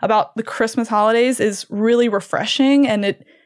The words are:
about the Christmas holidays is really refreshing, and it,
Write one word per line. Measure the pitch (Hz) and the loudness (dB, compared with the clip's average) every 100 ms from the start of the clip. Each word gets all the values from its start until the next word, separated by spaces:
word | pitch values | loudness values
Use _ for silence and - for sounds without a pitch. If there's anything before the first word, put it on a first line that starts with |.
about | - 220 - - | 0 0 0 -6
the | |
Christmas | 220 - 220 240 226 | -8 -4 -2 -2 -2
holidays | 214 214 226 247 247 | 0 2 2 0 0
is | 214 196 - | -2 -4 -8
really | 202 220 240 240 | -2 2 2 2
refreshing, | 202 - - 214 - 269 285 269 | -2 -4 -4 -4 0 2 4 2
and | 208 | 0
it, | 202 - - _ | -2 -4 -12 _